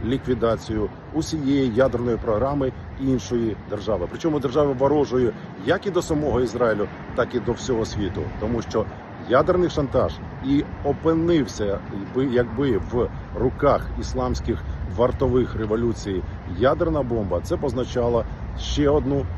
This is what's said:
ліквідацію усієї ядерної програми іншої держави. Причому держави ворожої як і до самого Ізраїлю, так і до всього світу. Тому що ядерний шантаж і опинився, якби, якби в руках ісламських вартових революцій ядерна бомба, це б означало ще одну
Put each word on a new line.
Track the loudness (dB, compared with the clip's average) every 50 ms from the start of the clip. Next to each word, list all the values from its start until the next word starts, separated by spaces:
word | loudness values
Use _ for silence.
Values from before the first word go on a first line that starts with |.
| 0
ліквідацію | 0 -2 -2 0 0 0 2 2 2 2 0 -2 -4 -2 -2 -2 -4 -6 -10 -16 -6 -4
усієї | -4 -2 -2 -4 -2 0 2 2 2 2 2 4
ядерної | 4 4 4 2 0 0 0 -2
програми | 0 0 0 0 2 0 0 0 0 -2 -2 -4 -6 -14 -12 -10 -4
іншої | 0 0 0 0 0 -2 -2 0 0 0 -2 -4 -8 -8
держави. | -8 -6 -2 -2 0 0 -2 -4
Причому | -6 -4 -2 0 0 0
держави | 0 2 2 4 2 2 2
ворожої | 2 4 4 4 4 2 2 2 2 2 2 0 -4 -12 -14 -14 -6 0
як | 0 0 0 0
і | 0
до | 0 0
самого | 0 0 -2 0 2 2 2 2
Ізраїлю, | 2 0 0 2 2 2 2 2 0 -4 -4 -12 -12 -6 -2
так | -2 0 0 0
і | -2
до | 0 0
всього | -4 -2 -2 -2 0 0 0
світу. | -2 -2 -4 -2 -2 -2 -4 -6 -6 -6 -4
Тому | -2 -2 -2 -2
що | -2 -2 -2 -2 -2 -2 -6 -12 -14 -14 -14 -12 -2 4
ядерний | 4 4 6 6 4 4 4 2
шантаж | 2 0 -2 2 2 2 2 2 -2 -6 -10 -12 -10 -6 0
і | 2 2 2 2 -2 -8 -4 -2
опинився, | -2 -2 2 2 2 2 4 4 4 4 4 2 0 -2 -2 -2 -2 -2 -2 -4 -8 -8
якби, | -8 -8 -4 -2 0 0 2 4
якби | 2 2 2 0 0 2 2 2
в | 0 0 0 0 0 0 0 -2 -8 -10 -8 -4 0
руках | 0 0 0 4 4 4 4 4 0 -4 -6 -6
ісламських | -6 -4 -2 -2 -2 -2 -2 -2 -2 -2 -2 -2 -4 -8 -6 -6 -6 -6 2
вартових | 2 2 2 4 2 0 2 4 2 2 2 -2
революцій | -4 0 0 0 2 2 0 -2 -2 -4 -4 -4 -2 -4 -6 -10 -10 -10 -8 -2
ядерна | 2 4 4 4 4 2 2 2 0 0
бомба, | 0 0 -2 0 0 -2 -2 0
це | -2 -2
б | -2 -2
означало | -2 -2 -2 -4 -2 0 0 2 2 2 2 0 0 -6 -8 -8 -8 -6 -6
ще | -4 -2 0 4 4 4
одну | 4 4 4 2 0 0 0 -2 -4